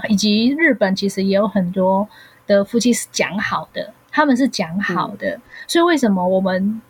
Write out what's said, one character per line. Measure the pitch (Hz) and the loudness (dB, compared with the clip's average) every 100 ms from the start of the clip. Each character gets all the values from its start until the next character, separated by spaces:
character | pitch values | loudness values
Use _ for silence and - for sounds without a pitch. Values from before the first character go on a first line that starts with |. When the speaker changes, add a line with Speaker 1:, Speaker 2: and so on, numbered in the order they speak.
| - | 0
Speaker 1:
以 | 202 | 2
及 | 214 208 240 285 | 2 2 2 2
日 | 330 | 2
本 | 233 196 190 | 2 0 0
其 | 196 | -2
实 | 190 | -2
也 | 196 196 | 0 2
有 | 214 | 2
很 | 196 180 | 0 -2
多 | 190 185 190 208 - - _ - | 0 2 0 -2 -10 -20 _ 0
的 | 202 | 0
夫 | 202 240 | 2 0
妻 | 240 | 2
是 | 233 - | 0 -2
讲 | - 139 190 | -6 -4 -4
好 | - 160 156 | -4 -6 -8
的， | 180 180 - - | -12 -12 -14 -8
他 | - 302 | 0 2
们 | 240 | 2
是 | 277 | 0
讲 | - 165 180 | -2 -6 -4
好 | 196 180 - 196 | -4 -4 -6 -6
的。 | 196 - | -8 -8
Speaker 2:
嗯。 | - - - | -14 -20 -4
Speaker 1:
所 | 339 | 0
以 | 339 | 2
为 | 311 | 2
什 | 226 | 2
么 | 190 180 | 0 2
我 | 190 | 0
们 | 190 185 202 226 | 0 0 -2 -4